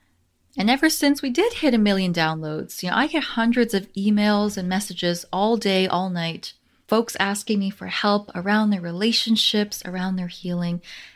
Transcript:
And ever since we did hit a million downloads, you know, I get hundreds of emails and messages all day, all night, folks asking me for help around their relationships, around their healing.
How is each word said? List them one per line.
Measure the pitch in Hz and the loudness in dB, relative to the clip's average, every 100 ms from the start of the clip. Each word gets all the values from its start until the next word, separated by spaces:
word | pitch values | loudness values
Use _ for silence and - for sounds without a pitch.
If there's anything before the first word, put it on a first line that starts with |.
| _ _ _ _ _ - | _ _ _ _ _ -2
And | 202 | 2
ever | 269 311 | 4 2
since | - 285 285 | 2 2 2
we | 277 | 0
did | 247 453 | 2 0
hit | - 302 | 2 2
a | 233 | 4
million | 208 190 185 | 4 4 2
downloads, | 170 160 160 156 156 - - | 2 0 0 -6 -6 -8 -8
you | 180 | -2
know, | - | 0
I | 302 | 0
get | 320 | 0
hundreds | - - 233 240 233 | -2 0 2 2 2
of | 196 196 | 0 -4
emails | 196 202 208 208 208 208 202 | -2 0 2 4 2 0 -2
and | 180 | -2
messages | 185 - 175 175 175 - | -4 -4 -4 -2 -2 -4
all | 180 214 226 | 0 2 2
day, | 202 190 190 | 2 2 2
all | 175 190 | 0 -2
night, | 175 165 165 - - _ _ - | -4 -4 -6 -12 -18 _ _ -2
folks | 220 226 - | 0 0 -2
asking | 196 202 - 208 | -2 -2 -2 -2
me | 196 | -2
for | - 185 | -6 -8
help | - 208 202 208 - | -2 0 0 -2 -6
around | 185 214 214 | 0 2 2
their | 196 | 0
relationships, | 170 170 233 226 - 220 - 214 208 - - | -2 -2 0 2 2 2 2 0 -2 -6 -8
around | 185 185 185 | -4 -2 -4
their | 175 | -6
healing. | - 180 175 175 170 - - - | -8 -6 -4 -2 -4 -8 -20 -20